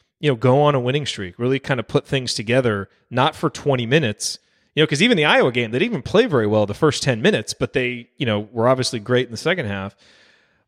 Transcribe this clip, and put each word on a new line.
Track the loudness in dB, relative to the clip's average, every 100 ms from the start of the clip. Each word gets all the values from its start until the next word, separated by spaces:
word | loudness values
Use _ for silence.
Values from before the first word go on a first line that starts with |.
| _ -4
you | -2
know, | 2
go | 4 4
on | 4 2
a |
winning | 0 -2 -4
streak, | -8 -10 -4
really | -2 -2
kind | -2 -4
of | -2
put | -2 -2
things | -4 -4
together, | -6 0 0 2 -2 -6 _ -6
not | -2 -2 0
for | -4
twenty | -2 -2 0 2
minutes, | 2 0 -4 -8 -10 _ _ _ 0
you |
know, | 0
'cause | 2
even | 2 4
the | 4
Iowa | 4 2
game, | 0 -2
they | -2
didn't | -2
even | -4
play | 0 2 2
very | 2 2
well | 2 0
the |
first | 0 0 0
ten | -2 0
minutes, | 0 0 -4
but | -6 -4
they, | -2 -4 -6 -12 -6
you | -2
know, | -2 -4
were | 0 2
obviously | 2 0 -4
great | 0 0 0
in |
the | -4
second | -4 -2 -4
half. | -6 -8 -12 _ _ _ _ _ _